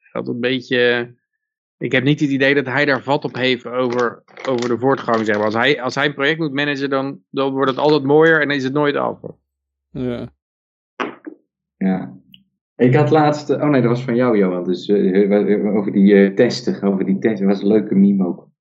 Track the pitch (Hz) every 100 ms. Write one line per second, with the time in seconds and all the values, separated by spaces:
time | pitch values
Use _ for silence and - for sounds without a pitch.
0 | _ 120 127 123 123 131 120 123 123 120
1 | 123 120 _ _ _ _ _ _ 123 131
2 | 131 147 147 135 135 143 127 131 147 127
3 | 127 151 135 123 127 123 120 123 127 123
4 | 117 - _ - 135 123 120 113 131 131
5 | - 113 110 104 107 113 131 147 127 139
6 | 143 - 139 160 156 135 147 139 139 135
7 | 139 135 _ 139 139 135 135 123 147 151
8 | 135 151 160 160 143 143 127 147 147 139
9 | 120 - - - _ _ _ _ _ 135
10 | 127 117 123 _ _ _ _ _ _ -
11 | - - - - _ _ _ _ 95 -
12 | - - _ _ _ _ _ - 127 147
13 | 143 156 151 147 - 127 147 135 117 123
14 | - 120 127 107 95 90 90 87 - 101
15 | 98 92 98 101 98 101 101 104 101 101
16 | 98 101 98 95 - - - 98 101 95
17 | 95 95 110 101 98 98 101 107 98 95
18 | 101 98 87 - - _